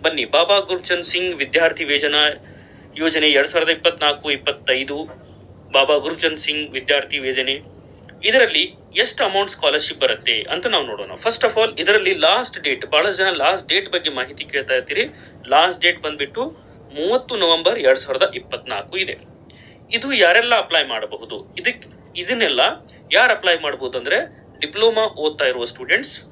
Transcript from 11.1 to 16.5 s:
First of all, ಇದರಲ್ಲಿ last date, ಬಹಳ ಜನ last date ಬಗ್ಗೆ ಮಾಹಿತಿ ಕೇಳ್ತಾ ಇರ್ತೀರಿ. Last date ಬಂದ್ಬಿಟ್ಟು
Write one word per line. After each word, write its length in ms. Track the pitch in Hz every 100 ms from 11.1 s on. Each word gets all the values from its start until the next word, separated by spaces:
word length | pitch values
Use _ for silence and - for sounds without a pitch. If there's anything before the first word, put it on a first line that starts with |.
First 320 | - 226 226 -
of 80 |
all, 260 | 220 220 -
ಇದರಲ್ಲಿ 340 | 175 208 190
last 440 | 180 160 214 240 190
date, 280 | 151 123 110
ಬಹಳ 240 | 151 196
ಜನ 200 | 185 190
last 380 | 170 147 185 -
date 240 | 180 196
ಬಗ್ಗೆ 180 | 180 160
ಮಾಹಿತಿ 340 | 131 135 -
ಕೇಳ್ತಾ 300 | - 143 135
ಇರ್ತೀರಿ. 300 | 127 127 - 262 - - - 123
Last 320 | 143 180 180
date 220 | 170 175
ಬಂದ್ಬಿಟ್ಟು 400 | 156 147 139 220 277